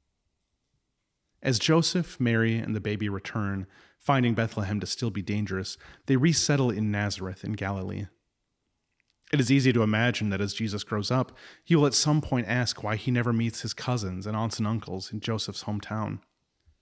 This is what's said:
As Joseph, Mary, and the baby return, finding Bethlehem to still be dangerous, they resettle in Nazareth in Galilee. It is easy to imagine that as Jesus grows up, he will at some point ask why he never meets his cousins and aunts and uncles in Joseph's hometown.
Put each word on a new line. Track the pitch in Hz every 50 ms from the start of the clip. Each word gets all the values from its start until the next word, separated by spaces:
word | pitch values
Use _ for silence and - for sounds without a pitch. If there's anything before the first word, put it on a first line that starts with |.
| _ _ _ _ _ _ _ _ _ _ _ _ _ _ _ _ _ _ _ _ _ _ _ _ _ _ _ _
As | - 135 120 110
Joseph, | - - 160 170 160 - - 180 165 - - -
Mary, | 123 117 113 113 113 113 113 113
and | 110 110 107
the | 107
baby | 95 107 104 98 104 101
return, | 98 95 - - - 113 101 98 98 98 95 - _ - - _ _ _
finding | - - 139 131 123 120 110
Bethlehem | 117 110 110 - 110 101 95 107 101
to | -
still | - - - 127 113
be | 95 104
dangerous, | 87 - 104 104 104 95 95 95 95 - - - - - - - -
they | - 135
resettle | 123 139 170 156 - - - 147 139 131 120
in | 98 104 107 104
Nazareth | 104 101 104 101 - 92 95 95 92 - -
in | 104
Galilee. | 107 101 101 98 101 95 92 95 98 98 98 - _ _ _ _ _ _ _ _ _ _ _ _ _ _ _ _ _ _ _ _ _ _ _ -
It | 151 143
is | 123 107
easy | 139 139 123 131
to | 113 117
imagine | 110 107 107 110 120 123 113 - 110 104
that | 95 95
as | 101 98 -
Jesus | - 113 104 101 101 -
grows | - - 107 101 -
up, | 127 131 123 - - - - - - - _
he | - 170
will | 151 147
at | 135 -
some | - - 151 151 156
point | 143 - 135 123 110 90
ask | 117 127 120 - - -
why | 107 104 110
he | 104 - 131
never | 123 120 117 120
meets | 117 113 117 113 - -
his | - 107 -
cousins | - - 127 123 117 104 92 90 92 95
and | 104 110
aunts | 107 113 110 - -
and | 107
uncles | 104 113 107 - 98 92 95 - -
in | 110 107
Joseph's | - 117 113 104 - - 98 - -
hometown. | 107 104 101 - - 107 110 107 104 104 101 _ _ _ _ _ _ _ _ _ _ _ _